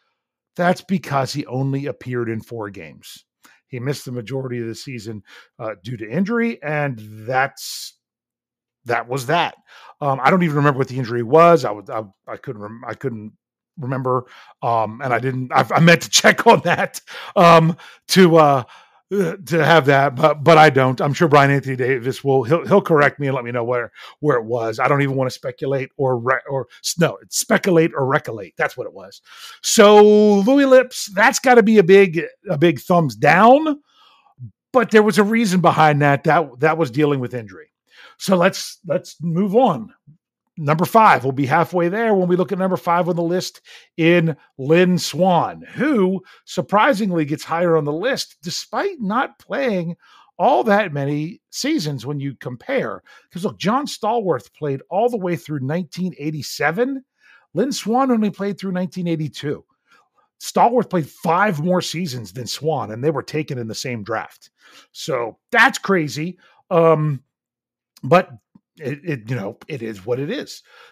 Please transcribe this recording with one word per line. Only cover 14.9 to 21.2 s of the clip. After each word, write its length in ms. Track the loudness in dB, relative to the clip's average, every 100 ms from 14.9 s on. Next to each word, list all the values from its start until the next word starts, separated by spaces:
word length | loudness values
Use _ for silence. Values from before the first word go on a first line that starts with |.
| -6
and 120 | -4
I 60 | -2
didn't. 320 | -2 -6 0
I, 120 | 0 2
I 60 | 4
meant 220 | 6 6
to 80 | 2
<laughs> 0 |
check 360 | 2 2 4 4
on 140 | 4
that, 360 | 2 -2 -4 -8 -18 -18 -4 4
um, 400 | 8 8 6 -2 -12 -20 0
to, 280 | 4 6 8
uh, 280 | 6 2 -2 -18 _ _ _
to 540 | -4 -4 -6 -4 0
have 220 | 4 4 6
that, 300 | 2 2 2
but, 260 | 2 2
but 160 | 6 8
I 120 | 8
don't. 300 | 6 0 0
I'm 120 | -2
sure 160 | 0